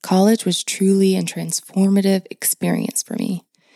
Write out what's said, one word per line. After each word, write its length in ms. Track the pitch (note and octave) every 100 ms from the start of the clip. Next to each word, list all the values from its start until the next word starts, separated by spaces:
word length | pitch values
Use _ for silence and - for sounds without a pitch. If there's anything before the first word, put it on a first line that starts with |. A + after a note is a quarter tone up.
College 440 | - F#3 G3+ A3+ F#3
was 180 | F3
truly 520 | - - F#3+ G3 G3 F#3
a 60 |
transformative 1040 | E3+ E3+ E3 - - F#3+ G3 G3 G3 F#3+ -
experience 720 | - - - F3 E3+ - -
for 100 | -
me. 320 | - - F3 - _ _